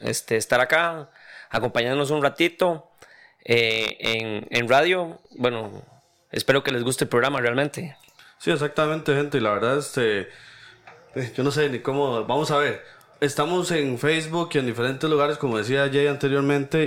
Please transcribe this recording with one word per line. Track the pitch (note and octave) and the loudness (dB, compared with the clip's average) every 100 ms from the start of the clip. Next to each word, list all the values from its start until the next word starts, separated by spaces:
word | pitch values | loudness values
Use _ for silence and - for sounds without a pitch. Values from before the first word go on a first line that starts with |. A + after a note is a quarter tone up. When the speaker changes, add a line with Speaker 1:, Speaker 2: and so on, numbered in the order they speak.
Speaker 1:
este, | A#2 A2 - A2+ | -6 -6 -2 -2
estar | - B2 | 2 2
acá, | B2+ D#3+ E3+ D#3+ C#3 - - - - | 4 2 2 -4 -12 -20 -20 -20 -6
acompañándonos | A2+ A#2 A#2 A#2+ C#3 C#3 | -4 -2 0 0 0 0
un | D3+ | 0
ratito, | C#3 - E3+ - F3+ D#3+ - _ - - - _ | 0 2 0 2 0 0 -10 _ -20 -20 -20 _
eh, | - A#2+ A2+ A2+ A2 - | 0 2 4 2 -2 -4
en, | A2+ A2+ A2+ G#2+ - | -4 -2 -4 -6 -4
en | A#2+ A#2 | -2 4
radio. | C3+ E3+ F#3 E3+ E3+ - - | 4 4 0 -2 -10 -20 -4
Bueno, | B2 A#2 G#2+ G2+ - - _ _ _ | -2 -2 -8 -12 -20 -20 _ _ _
espero | A2+ - C3+ | -4 2 2
que | C#3 | 2
les | B2 | -2
guste | A#2+ C3 | -2 -2
el | D3 | 0
programa | A#2+ C3 C#3 | 2 2 0
realmente. | A#2+ B2 D3 - E3 - - _ - _ | 0 0 -2 -4 -12 -14 -20 _ -20 _
Speaker 2:
Sí, | E3 | -2
exactamente, | D#3 D3 D#3+ D3+ D#3 D3+ | 0 0 0 0 0 0
gente. | C#3 D3 C#3 | 0 2 0
Y | |
la | G#2+ | 2
verdad, | G2+ A#2 C#3+ | 2 0 0
este, | C#3 C3+ A2+ G2+ F2+ - - - - - - - - | -2 0 0 0 -4 -14 -20 -20 -20 -20 -20 -20 -12
eh, | C3 A#2+ - | -8 -6 -2
yo | |
no | C#3 | 0
sé | D3 D3 | 2 0
ni | A#2+ | 0
cómo. | C#3 C#3 C#3 A#2 | -2 0 0 -2
Vamos | G#2+ C3+ D#3 | 0 0 2
a | D3 | 2
ver. | C#3 - - - - _ | 0 -2 -12 -20 -20 _
Estamos | C#3+ D3+ D3+ F3+ F3 | -2 0 0 0 0
en | E3 C#3 A#2+ | 0 0 0
Facebook | D3 D#3+ D#3 E3+ E3 | 0 0 -2 -4 -2
y | C#3+ | 0
en | B2 | -2
diferentes | A2 B2 C3+ D#3 | -2 -2 -2 0
lugares, | D3 D3 D3 | 2 2 0
como | C#3 A2 | -2 -2
decía | G#2+ C#3 C#3 | 0 0 2
Jay | C#3 C#3+ | 2 2
anteriormente. | C3+ C#3 C#3 C#3 C#3+ C#3 D#3+ | 0 0 2 2 0 0 0